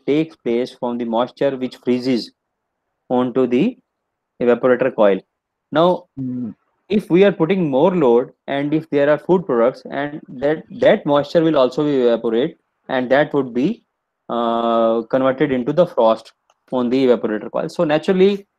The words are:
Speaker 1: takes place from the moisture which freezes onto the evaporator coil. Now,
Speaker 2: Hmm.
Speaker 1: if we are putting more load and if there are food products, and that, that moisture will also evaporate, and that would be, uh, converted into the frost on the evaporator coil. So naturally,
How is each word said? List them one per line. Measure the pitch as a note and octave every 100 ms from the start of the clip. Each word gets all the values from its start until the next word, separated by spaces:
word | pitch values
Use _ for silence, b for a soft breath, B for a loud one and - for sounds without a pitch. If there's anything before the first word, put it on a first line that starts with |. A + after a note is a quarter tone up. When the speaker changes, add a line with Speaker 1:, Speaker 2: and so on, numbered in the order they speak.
| -
Speaker 1:
takes | D3 D#3+ -
place | B2 A#2 B2
from | - B2 A#2+
the | A#2
moisture | A2+ B2 - C#3 C3
which | B2+ -
freezes | - B2 B2+ A#2 F#2 _ _ _ _ _ _ _ -
onto | B2+ B2+ B2+ B2
the | A#2+ A3 A#3+ _ _ _ _ _ -
evaporator | A#2+ A#2 C3 B2 C3+ A2+
coil. | G#2 G2 - _ _ _ _
Now, | D3 F3 F3 - -
Speaker 2:
Hmm. | C3 B2 A#2 - _ _ - G#3
Speaker 1:
if | -
we | E3+
are | G3
putting | - D#3+ G3 D#3
more | C3 F3+ F3+
load | C3 A#2 C#3 _ -
and | C#3 D3
if | D#3 D#3
there | C#3+ C#3+
are | D3
food | - F#3 -
products, | A#2+ A#2+ C3 -
and | C#3 D3 D3+ -
that, | B2+ C#3+ D#3+ - -
that | C3 G#3 D#3
moisture | C#3+ C#3 F3
will | E3 D3
also | B2+ D#3 D3
evaporate, | C3+ A#2+ A2+ A#2 A2+ D#3+ - _ _ -
and | C3 A#2+
that | C3+ D3+
would | C#3+ B2+
be, | A#2 D#3+ A#3 _ _ _ _ -
uh, | A#2 A#2 A#2 A#2 A#2 A2+ A2+ A2+
converted | C3 C3 C3 D3+
into | C3 A#2+
the | D3+ -
frost | - A2+ A2 - _ _ _ _
on | B2+ A#2+
the | C3 C3
evaporator | A2+ A2 G#2+ A2+
coil. | - D#3+
So | -
naturally, | D#3+ D3+ D#3 F#3 G3 G3+ -